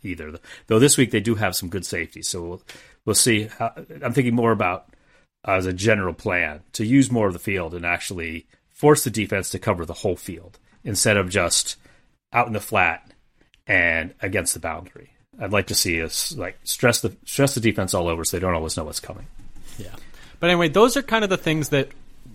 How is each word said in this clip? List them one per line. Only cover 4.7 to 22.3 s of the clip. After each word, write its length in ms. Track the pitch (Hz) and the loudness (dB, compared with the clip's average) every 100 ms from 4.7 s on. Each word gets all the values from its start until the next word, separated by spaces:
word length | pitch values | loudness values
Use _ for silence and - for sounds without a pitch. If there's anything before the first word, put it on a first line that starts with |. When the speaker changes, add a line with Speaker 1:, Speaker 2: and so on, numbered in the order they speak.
| 92 - _ _ _ _ _ - | -2 -8 _ _ _ _ _ 0
Speaker 1:
uh, 60 | |
as 140 | 95 92 | 0 0
a 60 | |
general 420 | 90 110 107 90 | 0 2 2 0
plan, 460 | 80 107 90 80 76 - | -4 -2 -2 -2 -6 -12
to 100 | - 107 | -6 4
use 240 | 139 117 | 4 6
more 160 | 120 101 | 2 0
of 60 | |
the 60 | 90 | 0
field 340 | - 95 82 | -4 -4 -4
and 100 | 87 | -4
actually 600 | 85 87 - 90 82 82 - _ _ | -2 -2 -2 -8 -8 -8 -14 _ _
force 320 | - 147 147 | 4 6 6
the 60 | 117 | 4
defense 400 | 107 98 98 - | -2 -2 -2 -2
to 80 | 92 | -2
cover 260 | 117 87 | -2 -2
the 80 | 80 | -4
whole 220 | - 101 87 | -4 -4 -4
field 420 | - 82 - - _ _ | -8 -12 -16 -20 _ _
instead 320 | - 101 113 101 | -6 0 2 2
of 120 | 90 | 2
just 480 | 98 85 - - - _ _ _ _ _ | 0 0 0 -2 -8 _ _ _ _ _
out 140 | 120 120 | 0 0
in 60 | |
the 80 | 104 | -4
flat 500 | - 104 85 87 - _ _ _ _ _ - | -2 2 2 0 -10 _ _ _ _ _ -2
and 480 | 95 85 82 85 - | 2 2 0 -4 -8
against 320 | 101 98 82 | -4 -4 -4
the 60 | 80 | -6
boundary. 500 | 82 80 98 - - _ _ - | -8 -10 -14 -20 -20 _ _ -12
I'd 120 | 98 | -2
like 140 | 101 95 | -2 0
to 60 | |
see 260 | - 98 82 | -2 0 -2
us, 340 | 80 - - 117 | -4 -6 -6 -8
like, 220 | 92 - | -10 -10
stress 380 | - - 123 - | -8 0 2 2
the, 160 | 98 - | -2 -6
stress 300 | - - 139 | -6 0 0
the 60 | 120 | 2
defense 340 | 110 - 92 | 0 0 0
all 120 | 95 85 | 0 0
over 160 | 82 | -2
so 120 | 80 87 | -4 -2
they 40 | |
don't 140 | 92 | 0
always 220 | 82 80 - | -2 -2 -6
know 80 | |
what's 160 | 78 - | -8 -10
coming. 260 | - - - - - - - - | -12 -14 -16 -16 -16 -14 -14 -14
Speaker 2:
Yeah. 160 | - - - - - - | -14 -14 -16 -18 -20 -2
But 100 | 170 | 2
anyway, 180 | 175 170 | 4 4
those 280 | 185 247 277 | 6 6 4
are 60 | |
kind 220 | - 226 | 0 0
of 60 | 202 | 2
the 60 | 180 | 0
things 340 | 165 156 139 | 0 0 2
that 180 | 139 - - - - 127 | 0 0 -6 -20 -20 -20